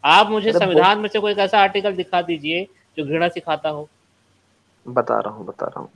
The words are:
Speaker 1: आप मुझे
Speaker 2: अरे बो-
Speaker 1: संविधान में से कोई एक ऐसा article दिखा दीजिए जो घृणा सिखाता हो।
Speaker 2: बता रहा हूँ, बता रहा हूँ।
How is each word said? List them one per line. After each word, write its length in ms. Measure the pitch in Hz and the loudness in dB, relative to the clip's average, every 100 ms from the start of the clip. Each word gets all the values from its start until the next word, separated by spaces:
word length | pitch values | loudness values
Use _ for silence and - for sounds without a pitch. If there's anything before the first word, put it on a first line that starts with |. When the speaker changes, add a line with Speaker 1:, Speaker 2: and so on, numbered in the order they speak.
Speaker 1:
आप 260 | 143 170 208 | 6 4 4
मुझे 200 | 214 208 | 0 0
Speaker 2:
अरे 80 | 220 | 2
बो- 100 | 190 | 4
Speaker 1:
संविधान 300 | 170 180 208 | 4 4 2
में 100 | 214 | -2
से 100 | 214 | -2
कोई 140 | 208 | -2
एक 60 | 202 | 0
ऐसा 220 | 202 214 | 2 4
article 320 | 196 196 202 | 2 2 -2
दिखा 300 | 180 180 180 | -4 -2 -2
दीजिए 440 | 170 165 147 165 190 _ _ - | -2 -6 -4 -4 -6 _ _ -10
जो 80 | |
घृणा 240 | 143 160 175 | -4 -2 -2
सिखाता 400 | 175 - 156 156 | -4 -6 -4 -4
हो। 200 | 151 151 _ _ _ _ _ _ _ _ _ - | -8 -12 _ _ _ _ _ _ _ _ _ -6
Speaker 2:
बता 320 | 123 117 113 | -4 -2 -2
रहा 140 | 107 | -4
हूँ, 120 | 110 92 | -10 -16
बता 200 | - - | -10 -10
रहा 140 | - | -10
हूँ। 100 | - | -16